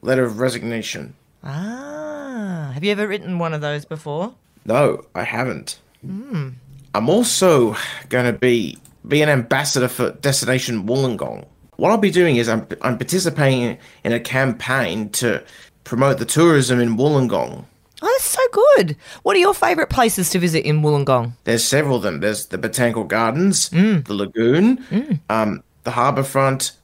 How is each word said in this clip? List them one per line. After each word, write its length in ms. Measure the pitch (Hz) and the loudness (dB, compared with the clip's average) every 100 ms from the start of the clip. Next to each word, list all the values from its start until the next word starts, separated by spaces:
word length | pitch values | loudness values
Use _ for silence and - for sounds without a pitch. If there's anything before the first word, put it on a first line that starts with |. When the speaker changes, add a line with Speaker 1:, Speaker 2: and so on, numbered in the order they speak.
Speaker 1:
letter 240 | - 131 | 0 0
of 160 | 123 107 | 0 0
resignation. 720 | 127 117 113 113 101 92 69 - _ _ | -2 -2 -6 -8 -8 -10 -12 -18 _ _
Speaker 2:
Ah. 1300 | 143 143 202 240 285 302 302 294 277 247 202 175 147 | -12 -10 -10 -12 -14 -12 -12 -12 -12 -10 -8 -8 -8
Have 100 | 131 | -6
you 80 | 196 | -2
ever 160 | 202 208 | -2 -2
written 320 | 202 - 180 | -4 -6 -4
one 140 | 165 | -4
of 80 | 156 | -4
those 240 | 147 147 | -4 -6
before? 480 | 147 156 151 147 202 262 _ _ | -8 -14 -8 -6 -8 -10 _ _
Speaker 1:
No, 400 | - 120 139 - - | -2 2 2 0 -8
I 100 | - | -8
haven't. 540 | - 113 127 80 - - _ _ | -6 -4 -4 -6 -12 -16 _ _
Speaker 2:
Hmm. 480 | 135 190 277 196 131 127 - - - | -12 -12 -8 -8 -8 -12 -20 -20 -6
Speaker 1:
I'm 160 | - 127 | -2 2
also 640 | 196 233 - 185 151 113 110 - - - | 2 2 2 4 6 4 0 -10 -12 -4
gonna 240 | 123 123 | 0 0
be, 460 | 104 127 120 82 - - _ - | 2 2 2 0 -8 -20 _ -2
be 140 | 147 | 2
an 80 | 151 | 4
ambassador 600 | 139 117 135 143 135 123 | 2 2 0 0 0 0
for 240 | - 120 | 0 -4
Destination 760 | - 139 135 110 127 127 113 95 | -2 -2 0 0 -2 -2 -4 -2
Wollongong. 580 | 131 131 104 65 52 - _ _ - | 0 0 -4 -8 -10 -16 _ _ -2
What 140 | 160 | 2
I'll 80 | 220 | 4
be 120 | 196 | 2
doing 260 | 165 175 123 | 4 4 4
is 120 | 117 | 2
I'm, 180 | 113 110 - | -2 -4 -6
I'm 160 | - 117 | -4 -4
participating 800 | - 185 175 139 139 131 123 - - - | -2 -2 -2 2 2 2 -2 -6 -14 -8
in 80 | - | -4
a 80 | 113 | -4
campaign 920 | - 131 135 117 - 131 104 92 104 | -2 -2 0 -2 -2 -2 -2 -4 -6
to 340 | - 120 85 - - - _ | -2 -2 -2 -6 -20 -20 _
promote 320 | - 120 139 135 | -8 0 2 0
the 80 | |
tourism 560 | 117 147 170 151 123 123 | -2 4 6 6 4 2
in 160 | 120 110 | 2 2
Wollongong. 680 | 143 147 123 98 60 - - _ _ - | 2 2 2 0 -4 -8 -18 _ _ -6
Speaker 2:
Oh, 120 | 381 523 | 0 0
that's 100 | - | 0
so 140 | - 523 | 0 0
good. 420 | 440 523 554 175 147 - - | 4 6 6 4 -4 -12 -6
What 140 | - - | 0 4
are 40 | |
your 140 | 359 | 4
favourite 340 | 392 269 339 311 | 2 0 0 0
places 400 | - 233 - 180 | 2 2 2 -2
to 80 | 185 | 0
visit 280 | 175 160 - | 0 0 0
in 160 | 151 | 2
Wollongong? 500 | 151 147 139 127 117 120 | 2 2 2 2 0 -6
Speaker 1:
There's 200 | - 113 | -2 0
several 320 | - 135 147 123 | 2 0 2 0
of 60 | |
them. 180 | 98 76 | -2 -2
There's 260 | 98 104 - | -2 -4 -6
the 120 | 95 | -6
Botanical 460 | 113 - 120 113 | -6 0 0 0
Gardens, 640 | 98 110 113 131 196 185 - | -2 0 0 2 0 0 0
Speaker 2:
Mm. 340 | 165 208 190 | 2 4 2
Speaker 1:
the 80 | 127 | -2
Lagoon, 640 | 101 101 110 117 147 214 254 - | -4 -4 0 2 4 4 2 -2
Speaker 2:
Mm. 300 | 185 302 165 _ | -4 -2 -6 _
Speaker 1:
um, 320 | 110 107 90 _ _ | 0 0 -4 _ _
the 80 | - | -6
harbourfront 800 | 123 127 135 135 135 135 135 - - | 0 0 0 -2 0 0 0 -6 -10